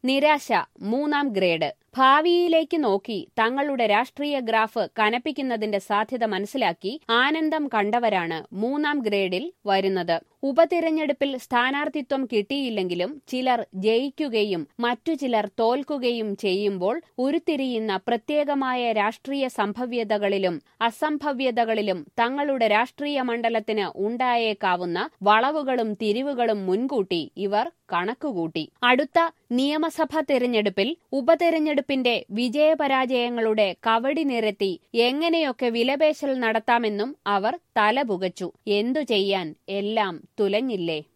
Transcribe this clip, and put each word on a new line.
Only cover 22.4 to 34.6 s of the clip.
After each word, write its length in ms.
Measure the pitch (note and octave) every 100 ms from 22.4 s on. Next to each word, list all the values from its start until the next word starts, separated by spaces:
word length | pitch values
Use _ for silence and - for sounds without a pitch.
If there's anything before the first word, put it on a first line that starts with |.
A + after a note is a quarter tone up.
| C#4+ C4+ A3+
രാഷ്ട്രീയ 540 | G#3 B3 - D4 C#4+
മണ്ഡലത്തിന് 640 | B3 A#3 A#3 A3+ G#3+ A3 F#3
ഉണ്ടായേക്കാവുന്ന 1160 | - G3 A#3 B3+ A#3+ A3+ G#3 F#3+ F3+ F3+ E3+ C#4 _
വളവുകളും 720 | G3 G#3+ B3+ D#4 C4+ B3 A3
തിരിവുകളും 720 | G3+ A3 G#3 C#4 C4 A#3 G#3 F#3+
മുൻകൂട്ടി 680 | F#3+ C4 C4+ F#3+ F3 D3 -
ഇവർ 340 | G3 G#3 C#4 _ _
കണക്കുകൂട്ടി. 800 | F3 F#3 C4 D4+ G3 E3 E3 D#3 _
അടുത്ത 480 | B3 B3+ C#4+ E4+ E4 _ _
നിയമസഭാ 720 | A#3+ C#4 D4+ E4 - D#4 D#4 D4
തെരഞ്ഞെടുപ്പിൽ 680 | C4+ B3 A#3 G#3 F#3+ G#3 E4+ _
ഉപതെരഞ്ഞെടുപ്പിന്റെ 1120 | C4+ B3+ E4 E4+ E4 D#4 C#4+ C#4 C4+ B3 A3 -
വിജയപരാജയങ്ങളുടെ 1500 | G#3 B3 C4 D4+ D#4+ C#4+ C4 B3+ B3+ A#3+ A#3+ A3 A3 G3+ E3+ A3+
കവടി 360 | A3+ B3+ C#4
നിരത്തി 580 | C#4+ A#3+ A3 G3+